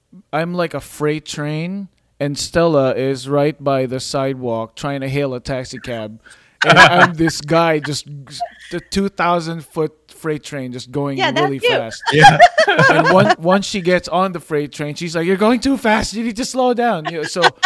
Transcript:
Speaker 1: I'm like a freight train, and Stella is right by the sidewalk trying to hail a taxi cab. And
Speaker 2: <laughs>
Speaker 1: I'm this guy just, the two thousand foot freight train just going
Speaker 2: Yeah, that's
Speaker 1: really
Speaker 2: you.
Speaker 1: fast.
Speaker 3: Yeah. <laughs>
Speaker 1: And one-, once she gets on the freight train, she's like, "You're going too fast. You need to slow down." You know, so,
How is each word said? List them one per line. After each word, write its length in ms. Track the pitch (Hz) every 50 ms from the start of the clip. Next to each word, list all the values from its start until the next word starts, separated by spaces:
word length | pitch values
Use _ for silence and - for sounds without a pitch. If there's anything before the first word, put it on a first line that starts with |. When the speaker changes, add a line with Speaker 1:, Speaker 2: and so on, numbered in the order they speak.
| _ _ - 180 - -
Speaker 1:
I'm 220 | - 151 160 175 175
like 200 | 175 175 165 -
a 60 | 143
freight 440 | - - - - 147 151 151 156 -
train, 640 | - - - 147 147 151 156 165 175 190 202 196 180 _ _ _ _ _ -
and 180 | 139 143 143 -
Stella 560 | - - - 175 170 170 160 139 135 131 117
is 320 | 110 131 135 135 127 123 135
right 340 | 143 143 143 151 151 -
by 240 | 143 139 139 131 131
the 140 | 123 123 131
sidewalk 760 | - - - 139 135 135 135 127 127 120 113 113 113 113 _
trying 260 | - - 143 143 139
to 80 | 135 135
hail 240 | 131 143 143 135 127
a 60 | 123
taxi 380 | - - 139 127 127 120 - 123
cab. 420 | - 127 120 113 107 107 110 113 _ - - _ _ _ _ - -
And 120 | 151 - 175
Speaker 2:
<laughs> 0 |
Speaker 1:
I'm 340 | 180 156 175 180 180 180 170
this 280 | 156 165 160 - -
guy 380 | 147 147 160 165 170 165 160 151
just, 280 | 147 147 147 - - - 147 143 135 123 143 - 719 - - - - -
the 80 | - 175 - -
two 160 | - 196 196 196
thousand 540 | - - 170 175 180 175 160 165 165 165 151
foot 280 | - - 170 156 151 156 _ _ _
freight 320 | - - - 160 151 147 -
train 280 | - - 139 131 127
just 180 | 123 127 117 127
going 260 | 127 143 143 143 139 135
Speaker 2:
Yeah, 140 | 392 311
that's 120 | 247 - -
Speaker 1:
really 160 | - 139 135 -
Speaker 2:
you. 60 | 494
Speaker 1:
fast. 320 | 480 - - - - - - 880
Speaker 3:
Yeah. 260 | - - - 807 698 - 679 698 - 605 640 -
<laughs> 0 | 370 302 262 269
Speaker 1:
And 220 | 269 311 - 539 -
one-, 220 | - - 311 349 -
once 260 | 160 175 185 202 196 -
she 140 | - 208
gets 260 | 170 175 180 175 - -
on 240 | 156 175 185 190 180
the 60 | 165
freight 320 | - - 160 147 147 147
train, 240 | - - 160 147 147
she's 200 | - 170 175 156
like, 100 | 165 165 175
"You're 100 | 196 180
going 220 | 214 214 254 240
too 180 | - 269 277 -
fast. 360 | - 220 214 220 - - 190
You 100 | 220 226
need 140 | 233 214 202
to 80 | 254
slow 280 | - - 254 254 254 247
down." 320 | 214 240 240 214 165 151
You 120 | - 170 165
know, 60 | 151
so, 180 | - - 185 165 - - - -